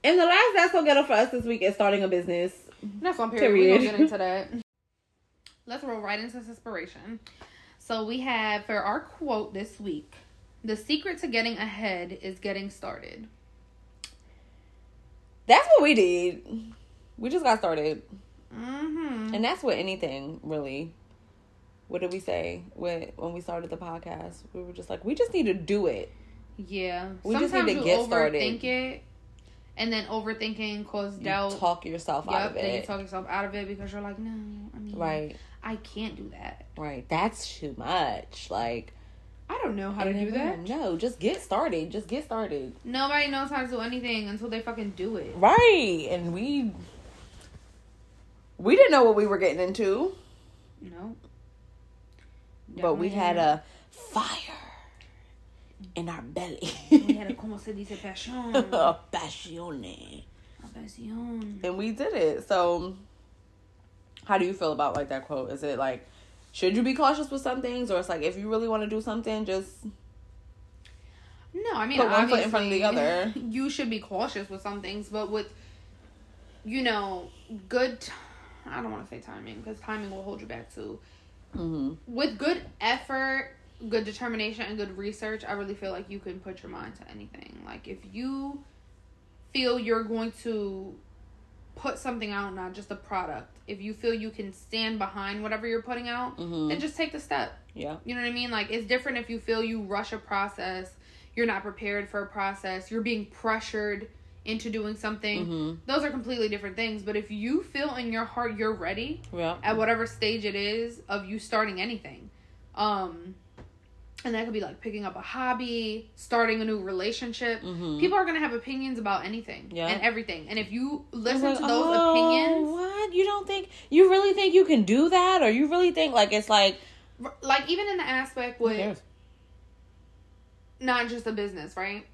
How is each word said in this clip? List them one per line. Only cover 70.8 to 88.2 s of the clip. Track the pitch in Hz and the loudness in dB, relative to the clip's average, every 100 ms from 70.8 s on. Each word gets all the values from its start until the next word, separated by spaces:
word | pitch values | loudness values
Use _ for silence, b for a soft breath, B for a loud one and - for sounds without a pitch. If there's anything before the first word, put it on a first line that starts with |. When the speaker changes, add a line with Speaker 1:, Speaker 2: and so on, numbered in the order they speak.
| b b b b b b b | b b b b b b b
Speaker 2:
No, | 349 453 | -6 -4
I | 269 226 | -2 0
mean, | 277 | 4
Speaker 1:
put | 220 | 6
one | 202 240 | 6 6
foot | 247 | 4
in | 220 | 4
front | 220 202 | 2 2
of | |
the | 190 | 2
Speaker 2:
obviously, | 208 180 147 175 208 214 | 2 4 2 2 0 -4
Speaker 1:
other. | 240 | -6
Speaker 2:
<laughs> | |
you | 233 269 | -2 -2
should | 294 247 | -2 -2
be | 220 | -4
cautious | - 190 233 208 202 | -4 -4 -4 -4 -10
with | 190 | -10
some | 202 202 | -8 -8
things, | 196 202 208 | -8 -10 -8
but | 208 202 | -6 -4
with, | 214 208 b b b b b - - - - - - | -4 -6 b b b b b -20 -20 -20 -20 -20 -16
you | 214 262 | -6 0
know, | 247 208 196 180 180 - - 220 190 | 2 0 -2 -6 -10 -18 -16 -16 -2
good | 247 254 233 | 2 2 0
t-, | - B B B B B - | -12 B B B B B -12
I | 135 | -8
don't | 113 | -8
wanna | 104 101 | -8 -10
say | 110 | -16
timing, | - 95 110 107 | -16 -16 -14 -14
'cause | 214 214 | -12 -12
timing | - 214 202 | -8 -8 -8
will | 190 | -10
hold | 196 - | -10 -12
you | - | -12
back | 117 113 | -14 -14
too. | - 104 104 b b b b - | -14 -12 -14 b b b b -12
Speaker 1:
Mm-hmm. | - 170 156 135 160 - | -8 -4 -2 -4 -6 -8
Speaker 2:
With | 240 294 208 | -2 -2 0
good | 294 349 - - | 0 -2 -4 -4
effort, | 214 254 - 262 269 269 262 - - - 226 | 0 0 -2 -2 -2 -2 -6 -16 -20 -16 -2
good | 220 | -2
determination, | 214 208 240 220 214 220 196 | -2 -6 -6 -4 -4 -6 -8
and | 214 | -6
good | 196 185 | -8 -6
research, | 202 208 220 220 - | -8 -6 -8 -8 -6
I | |
really | 202 196 | -8 -6
feel | 208 190 | -8 -8
like | 185 190 | -8 -10
you | 202 | -12
can | 190 185 | -12 -12
put | 190 185 | -14 -14
your | - | -14
mind | - - - | -14 -14 -16
to | - | -18
anything. | 104 104 - - - | -18 -18 -18 -18 -18
Like, | - - - | -16 -16 -14
if | 190 196 | -16 -14
you | 196 | -8